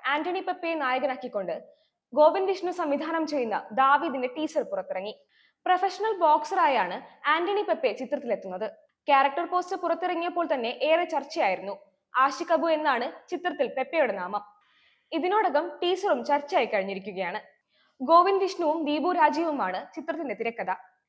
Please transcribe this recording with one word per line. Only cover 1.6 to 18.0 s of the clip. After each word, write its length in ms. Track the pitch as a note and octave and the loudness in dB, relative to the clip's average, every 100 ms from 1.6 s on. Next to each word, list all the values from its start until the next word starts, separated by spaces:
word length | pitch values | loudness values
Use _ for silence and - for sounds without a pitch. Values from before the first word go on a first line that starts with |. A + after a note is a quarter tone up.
| - _ _ _ _ | -10 _ _ _ _
ഗോവിന്ദ് 380 | B3 D4+ E4+ F#4+ | 6 6 6 0
വിഷ്ണു 220 | F#4+ F4 | 0 -2
സംവിധാനം 520 | F4+ D#4+ C#4 D#4 E4 D#4 | -4 -2 -2 -2 -2 -2
ചെയ്യുന്ന 300 | D4 A#3 F#3+ - | -2 -2 -4 -4
ദാവീദിന്റെ 560 | G#3+ C4+ C#4+ E4 C4 B3+ | 2 4 4 2 -2 -4
ടീസർ 340 | B3 D#4 D4+ | -4 -4 -4
പുറത്തിറങ്ങി. 520 | F#3+ F#3+ F#3 F#3 G3+ - _ _ _ _ - | -4 -6 -4 -6 -6 -12 _ _ _ _ 0
പ്രൊഫഷണൽ 480 | F4+ F#4+ F#4 G#4+ G4 | 2 2 -2 -4 2
ബോക്സറായാണ് 800 | E4 D4+ D#4 F#4+ D#4+ B3+ F3+ G3+ - - C4+ | 4 4 2 2 4 4 0 -4 -12 -6 0
ആന്റണി 360 | D#4 F4 G4+ | 0 2 0
പെപ്പെ 280 | F#4+ D#4+ B3 | 0 0 0
ചിത്രത്തിലെത്തുന്നത്. 760 | G#3 C4 C#4+ B3 G3+ G3 F#3 G#3+ - _ _ - | -2 -6 -6 -2 -4 -4 -8 -8 -10 _ _ 2
ക്യാരക്ടർ 380 | C#4 C4+ C#4 E4+ | 4 4 0 -2
പോസ്റ്റർ 300 | F4+ F4+ F#4+ | -2 -2 -4
പുറത്തിറങ്ങിയപ്പോൾ 680 | F4 E4 F4+ F4 F4 F4 E4+ | -2 -2 -2 -2 -2 -2 -2
തന്നെ 260 | C#4+ A#3 B3 | -2 -2 -2
ഏറെ 220 | D4 D#4+ | 2 2
ചർച്ചയായിരുന്നു. 720 | F4 D#4 C#4+ E4+ A3+ F3+ F#3+ D4 _ _ _ | 2 -4 -6 -2 0 0 -6 -10 _ _ _
ആഷിഖ് 380 | - C4+ C#4+ E4+ | 0 0 0 0
അബു 180 | D#4+ E4 | 2 2
എന്നാണ് 380 | D#4 D4+ B3 B3+ - - | 2 2 0 -2 -8 -10
ചിത്രത്തിൽ 400 | F4+ F4+ - B3 C4+ | -6 -4 -2 -2 -2
പെപ്പയുടെ 400 | C4 E4 B3+ G3 | -2 0 0 0
നാമം. 240 | F3+ G3+ - _ _ _ _ _ _ | -4 -6 -10 _ _ _ _ _ _
ഇതിനോടകം 540 | D#4+ F4 G#4 F#4+ C#4+ E4+ - | -2 0 2 2 0 -2 -4
ടീസറും 400 | F4+ F4+ G4 C#4 | -2 0 0 0
ചർച്ചയായി 460 | A#3 C#4+ C#4+ C#4+ A3+ | 2 -2 2 0 2
കഴിഞ്ഞിരിക്കുകയാണ്. 680 | G#3 G3 G3 F#3+ F#3 F3+ G#3 - _ _ _ _ _ | 0 -2 -6 -8 -6 -6 -6 -12 _ _ _ _ _